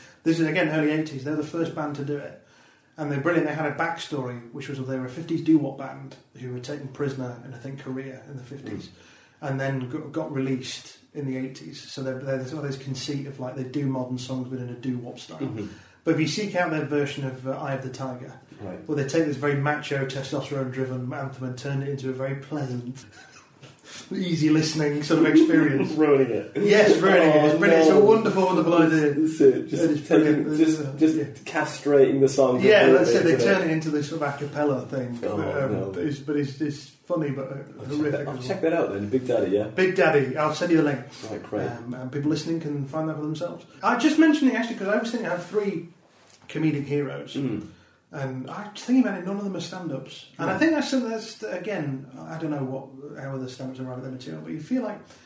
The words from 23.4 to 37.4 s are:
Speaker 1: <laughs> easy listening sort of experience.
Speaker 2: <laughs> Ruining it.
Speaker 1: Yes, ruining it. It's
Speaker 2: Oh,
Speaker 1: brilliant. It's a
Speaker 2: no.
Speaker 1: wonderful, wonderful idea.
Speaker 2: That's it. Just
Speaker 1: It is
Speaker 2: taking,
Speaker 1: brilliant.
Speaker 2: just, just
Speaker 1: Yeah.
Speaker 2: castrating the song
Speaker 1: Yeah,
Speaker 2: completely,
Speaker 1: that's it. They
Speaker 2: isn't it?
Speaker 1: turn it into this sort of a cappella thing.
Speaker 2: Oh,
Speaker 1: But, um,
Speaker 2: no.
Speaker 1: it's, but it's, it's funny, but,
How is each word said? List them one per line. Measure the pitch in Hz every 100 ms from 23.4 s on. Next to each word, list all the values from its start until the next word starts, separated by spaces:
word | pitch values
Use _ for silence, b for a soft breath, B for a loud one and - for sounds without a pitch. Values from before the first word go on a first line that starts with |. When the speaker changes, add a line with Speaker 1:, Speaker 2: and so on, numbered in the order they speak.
| B
Speaker 1:
<laughs> | _ - - - - -
easy | 196 180 156 151
listening | 156 151 156 147 147
sort | - 156
of | 165
experience. | 156 160 160 143 131 -
Speaker 2:
<laughs> | 151
Ruining | 151 139 123
it. | 104 - -
Speaker 1:
Yes, | 208 208 202 -
ruining | 190 185 160
it. | 151 151
It's |
Speaker 2:
Oh, | 165
Speaker 1:
brilliant. | 170 160
It's | 160
a |
Speaker 2:
no. | 147
Speaker 1:
wonderful, | 208 220 208 190
wonderful | 185 175 160 165
idea. | 160 160 147
Speaker 2:
That's | 143 160 -
it. | 139 123 -
Just | 180
Speaker 1:
It | 160
is | 147 -
Speaker 2:
taking, | 160 151 147
Speaker 1:
brilliant. | 156 151
Speaker 2:
just, | 160 156 139 139
just | 156 -
Speaker 1:
Yeah. | - -
Speaker 2:
castrating | - 156 - - 143 143 131 135
the | 135
song | 139 127 127
Speaker 1:
Yeah, | - 208
Speaker 2:
completely, | 135 135
Speaker 1:
that's | - -
it. |
They | 165
Speaker 2:
isn't | - -
it? | 190
Speaker 1:
turn | 165
it |
into | 160 156
this | 147 139
sort | 160
of | 143
a | -
cappella | 143 147 147 127 120
thing. | 139 123 120
Speaker 2:
Oh, | 104 104
Speaker 1:
But, | 101 143
um, | 135
Speaker 2:
no. | 98 98 90
Speaker 1:
it's, | 156 143
but | 147 147
it's, | 139 -
it's | 151 - - _ -
funny, | 175 147
but, | 135